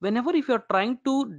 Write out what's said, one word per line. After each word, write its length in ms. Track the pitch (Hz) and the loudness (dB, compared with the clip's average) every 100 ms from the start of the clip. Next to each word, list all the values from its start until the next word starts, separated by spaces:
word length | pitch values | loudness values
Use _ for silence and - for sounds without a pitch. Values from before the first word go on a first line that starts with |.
whenever 340 | 190 226 262 | -2 0 0
if 140 | 349 269 | 0 0
you 60 | |
are 100 | 233 - | -2 2
trying 280 | 190 214 254 | 0 0 -2
to 200 | 269 269 254 | 0 0 -2